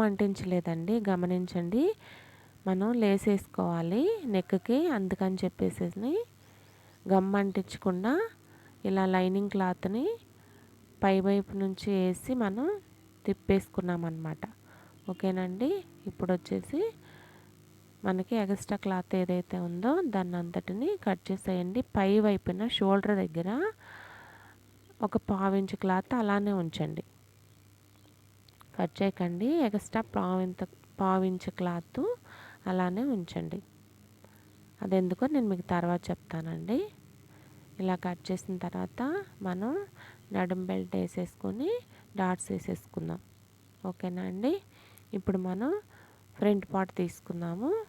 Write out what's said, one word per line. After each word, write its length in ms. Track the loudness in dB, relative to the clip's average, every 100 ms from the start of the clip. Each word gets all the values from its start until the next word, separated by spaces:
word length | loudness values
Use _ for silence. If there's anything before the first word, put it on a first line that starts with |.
| 2
అంటించలేదండి, 880 | 4 2 0 0 0 0 -2 0 0 2
గమనించండి. 760 | 2 2 0 0 -2 0 2 2 0 -8 -20 -20 -20 -20 -6 0
మనం 200 | 2 2 4
లేసేసుకోవాలి 1040 | 4 4 4 2 0 -2 0 0 0 2 2 0 0 0
నెక్కి, 420 | 2 0 2 2 4 2
అందుకని 400 | 0 0 0 0
చెప్పేసి 720 | -2 0 -2 0 -4 -2 -2 -2 -4 -12 -20 -20 -20 -20 -20 -10 2
గమ్ 220 | 4 4 2
అంటించకుండా 720 | 2 0 -4 -2 -2 0 2 2 0 -6 -20 -20 -20 -6 0
ఇలా 140 | 2 4 4
లైనింగ్ 360 | 4 2 0 0
క్లాత్ని 500 | 0 0 -2 -2 -2 -4 -10 -20 -20 -20 -20 -20 -20 0
పై 100 | 4 4 4
వైపు 260 | 2 0 -2
నుంచి 260 | -2 -2 0 2
వేసి 340 | 2 0 -2 0
మనం 260 | 0 0 -2 -2 -8 -20 -20 -6 -4
తిప్పేసుకున్నాం 760 | -2 2 2 2 -4 -2 -2 -4
అన్నమాట. 300 | -4 -6 -8 -10 -16 -20 -20 -20 -12 -10
ఓకేనండి? 560 | -2 0 0 -2 0 0 0 -6 -12 -12
ఇప్పుడు 200 | -4 0 0
వచ్చేసి 440 | -2 -6 -2 -2 -2 -4 -16 -20 -20 -20 -20 -20 -20 -20 -20 -6 -2
మనకి 280 | -2 0 0 0
ఎక్స్ట్రా 340 | -2 -2 -4 0
క్లాత్ 260 | -2 0 0
ఏదైతే 360 | 2 0 -2 -4 -4
ఉందో 260 | -2 2 2 2 0
దాన్ని 240 | -2 -4
అంతటిని 460 | -4 -4 -4 -2 -2 0 -2
కట్ 180 | -2 -2
చేసేయండి. 520 | -4 -2 -2 -2 -4 -2 2
పై 100 | 4 6 6
వైపున 340 | 2 0 -2 -2 2
షోల్డర్ 360 | 4 4 4 2 0
దగ్గర 260 | -2 -2 -2 -2 -4 -16 -20 -18 -20 -20 -20 -20 -20 -20 -20 -20 -6 -2
ఒక 120 | -2 0
పావించు 460 | 0 2 2 0 -2
క్లాత్ 300 | 0 0 0 0
అలానే 340 | 2 2 2 0
ఉంచండి, 440 | -2 -2 -4 -4 -10 -18 -20 -20 -20 -20 -20 -20 -20 -20 -20 -20 -20 -20 -20 -20 -12 -4
కట్ 180 | -2 0
చేయకండి. 480 | -2 0 -2 0 0 2 2
ఎక్స్ట్రా 340 | 0 -2 -4 -2 -2
పావింత-, 500 | 0 0 0 -4 -8 -10 -12 0
పావించు 480 | 2 4 2 0 -4 -2
క్లాత్ 400 | -2 -2 -6 -2 -2 -2 -8 -20 -20 -10 -2
అలానే 340 | 0 0 0 0 -2
ఉంచండి. 440 | -2 -6 -4 -8 -10 -20 -20 -20 -20 -20 -20 -20 -20 -20 -20 -8
అదెందుకో 440 | 2 2 2 0 2
నేను 140 | 2 2
మీకు 140 | 0 -2
తర్వాత 280 | 0 0 0 -2
చెప్తానండి. 640 | -6 -6 -8 -6 -6 -2 -2 -2 -8 -20 -20 -20 -20 -20 -20 -16 -4
ఇలా 160 | -2 -2 -4
కట్ 180 | -6 -4
చేసిన 260 | -6 -4 -6 -6
తర్వాత 360 | -4 -6 -4 -4 -4 -6 -8 -6
మనం 260 | -4 -2 -4 -6 -14 -20 -20 -6 -2
నడుం 260 | -2 -2 -4
బెల్ట్ 260 | -4 -2 -2
వేసేసుకొని 680 | -2 -4 -8 -6 -6 -4 -2 -4 -6 -20 -10 -2
డాట్స్ 280 | -2 -2 -4
వేసేసుకుందాం. 640 | -6 -4 -8 -8 -8 -6 -8 -12 -20 -20 -20 -20 -12 -10
ఓకేనా 340 | -6 -6 -6 -6
అండి? 220 | -2 0 -2 -6 -20 -20 -20 -10 -4
ఇప్పుడు 220 | 0 0 -2
మనం 240 | -2 -2 -2 -6 -20 -20 -20 -20 0
ఫ్రంట్ 280 | 2 2 0 -2
పార్ట్ 200 | 0 -2
తీసుకుందాము. 680 | -4 -6 -10 -6 -6 -2 0 -2